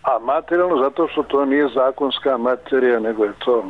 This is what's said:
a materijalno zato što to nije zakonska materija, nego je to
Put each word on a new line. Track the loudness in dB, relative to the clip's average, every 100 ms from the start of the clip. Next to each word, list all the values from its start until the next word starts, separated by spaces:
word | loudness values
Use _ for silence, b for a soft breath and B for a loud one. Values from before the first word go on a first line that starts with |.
a | -2 -2 -2
materijalno | -4 -2 0 2 2
zato | 0 0 -2
što | -2
to | 0 0 2
nije | 2 2 2
zakonska | 0 0 -4 -2 -2 0
materija, | 0 -2 0 2 2 2
nego | 0 0
je | -2 -2 0
to | 0